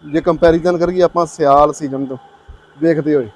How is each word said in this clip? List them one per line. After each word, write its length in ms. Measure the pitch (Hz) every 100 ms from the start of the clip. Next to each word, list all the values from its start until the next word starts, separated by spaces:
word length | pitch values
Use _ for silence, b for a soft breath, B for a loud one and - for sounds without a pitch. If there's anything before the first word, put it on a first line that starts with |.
| 151
ਜੇ 80 | 151
ਕੰਪੈਰੀਜ਼ਨ 580 | 170 165 170 165 170 175
ਕਰੀਏ 240 | 170 180
ਆਪਾਂ 240 | 170 175 170
ਸਿਆਲ 460 | - 143 139 147
ਸੀਜ਼ਨ 340 | 143 143 135 135
ਤੋਂ 100 | 127 - _ - - _ 143
ਵੇਖਦੇ 320 | 160 151 147
ਹੋਏ। 140 | 147 110